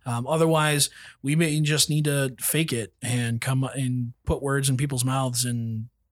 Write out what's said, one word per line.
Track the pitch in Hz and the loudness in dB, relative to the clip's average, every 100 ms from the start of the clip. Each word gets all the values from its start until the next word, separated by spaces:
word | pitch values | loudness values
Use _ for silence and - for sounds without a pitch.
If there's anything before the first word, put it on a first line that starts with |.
| - | -4
Um, | 120 127 | -4 0
otherwise, | 160 165 160 151 147 143 - - - | 2 4 4 4 2 0 -4 -20 -8
we | 135 156 | -2 2
may | 165 151 | 2 2
just | 147 151 - | 2 2 2
need | 151 147 | 2 2
to | 143 135 123 | 0 -2 -4
fake | - 151 160 | -2 0 0
it | 120 101 _ | -2 -6 _
and | 110 123 117 117 | -4 -2 0 -2
come | - 131 | -2 0
and | 131 135 127 127 120 - - | -2 -2 -2 -2 -4 -6 -4
put | 147 | -2
words | 139 139 135 | 0 0 0
in | 131 | 0
people's | 143 131 127 | -2 -2 -2
mouths | 131 131 120 123 | 0 -2 -2 -2
and | 120 113 110 113 _ _ | -2 -4 -6 -8 _ _